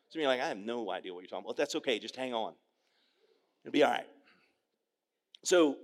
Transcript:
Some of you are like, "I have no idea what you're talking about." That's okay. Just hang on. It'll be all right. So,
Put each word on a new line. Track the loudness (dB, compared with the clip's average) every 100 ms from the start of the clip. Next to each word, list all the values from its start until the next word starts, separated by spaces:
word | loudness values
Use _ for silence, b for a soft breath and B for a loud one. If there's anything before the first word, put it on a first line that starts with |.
| _
Some | -2
of |
you | 2
are |
like, | 2
"I | 0
have | -4
no | -6 -4 -4
idea | -4 -6
what | -12
you're | -10
talking | -10 -6
about." | -2
That's | -2 -2
okay. | 0 -2
Just | -2 -8
hang | -4
on. | -4 -4 -8 _ _ _ _ _ _ _ _ _ _
It'll | -2
be | 4
all | 4
right. | 2 -4 -16 _ b b b _ _ _ _ _ _ _ -10 2
So, | 6 6 2